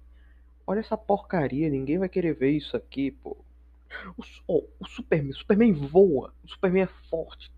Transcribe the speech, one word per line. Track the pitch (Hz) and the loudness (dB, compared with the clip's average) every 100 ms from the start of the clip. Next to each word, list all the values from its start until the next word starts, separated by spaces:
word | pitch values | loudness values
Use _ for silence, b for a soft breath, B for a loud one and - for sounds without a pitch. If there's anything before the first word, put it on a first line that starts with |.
| - - - - _ _ | -20 -20 -20 -20 _ _
Olha | - 202 | -6 -4
essa | 214 214 | -4 -6
porcaria, | - 202 - 180 131 131 160 | -2 -2 0 -2 -2 -2 -2
ninguém | 135 135 175 | -2 -2 -2
vai | 185 | -2
querer | 190 170 | -2 -2
ver | 143 135 | 0 0
isso | 147 - 117 | 0 -2 -8
aqui, | - 131 139 | -6 -6 -6
pô." | - - - - - - _ - B 190 180 | -6 -14 -16 -18 -20 -20 _ -18 B -14 -16
O | |
su-, | - - - | -18 -16 -2
ó, | 165 - - | -2 -2 -18
o | 190 | -16
Superman, | - - 165 139 | -12 -2 -2 -2
o | |
Superman | - - 208 233 | -8 0 4 4
voa, | 151 139 170 196 131 - - | 4 2 6 6 4 -4 -18
o | - | -20
Superman | - 190 185 | -4 0 2
é | 185 | 0
forte, | - - 165 - - - | -6 -8 -8 -8 -14 -20